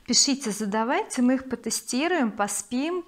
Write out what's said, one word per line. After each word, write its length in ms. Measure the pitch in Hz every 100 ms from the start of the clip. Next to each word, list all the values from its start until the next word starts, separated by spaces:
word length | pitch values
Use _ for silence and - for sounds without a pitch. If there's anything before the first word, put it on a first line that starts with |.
| -
пишите, 440 | 240 - 277 226
задавайте, 720 | 196 214 214 226 330 440 -
мы 140 | 247 262
их 120 | 262
потестируем, 840 | 233 226 220 - 247 330 359 233
поспим, 760 | 208 202 - - 247 302 359